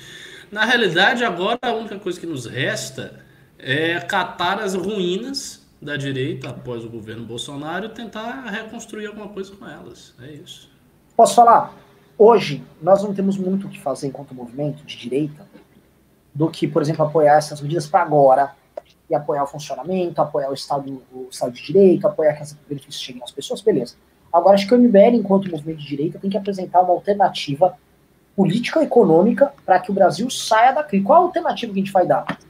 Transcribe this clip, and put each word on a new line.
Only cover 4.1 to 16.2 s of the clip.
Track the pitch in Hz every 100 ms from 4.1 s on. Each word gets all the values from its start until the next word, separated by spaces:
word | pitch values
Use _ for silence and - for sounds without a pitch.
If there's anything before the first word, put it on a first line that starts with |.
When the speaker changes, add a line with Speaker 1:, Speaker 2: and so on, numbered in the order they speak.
| 196 180 - 180 202
Speaker 1:
as | 208
ruínas | 190 180 214 175 185 254 277 - - _ _
da | 147 143
direita | 139 131 135 190 147
após | - 123 120
o | 113
governo | 113 104 110 110
Bolsonaro | 117 - 139 147 175 214
e |
tentar | 220 226 214 226 269 247
reconstruir | 208 214 233 - 214 208
alguma | 208 208
coisa | 202 196
com | - 196
elas. | 156 - 175 - _
É | 127
isso. | 147 - - _ _ _ _ _ -
Speaker 2:
Posso | 226
falar? | - 233 214 - - _ _ _ -
Hoje, | 220 226 - 135 - -
nós | 160 196
não | 208
temos | 196 196 196
muito | 185 196 185
o |
que | -
fazer | - 127 139
enquanto | 131 143
movimento | 127 120 123 147 147
de | - -
direita | 120 127 151 - - - _ _ _ _ _ _